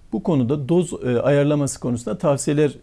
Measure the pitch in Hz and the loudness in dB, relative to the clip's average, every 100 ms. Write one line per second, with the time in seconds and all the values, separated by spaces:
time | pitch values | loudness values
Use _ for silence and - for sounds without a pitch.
0 | - 214 190 147 120 147 127 170 170 - | -8 -6 0 0 2 -2 0 0 0 -4
1 | 123 120 131 143 143 147 139 - - 120 | -2 0 2 4 4 2 0 -4 -4 -4
2 | 220 208 165 139 - 147 151 - | -4 -2 0 0 0 2 2 0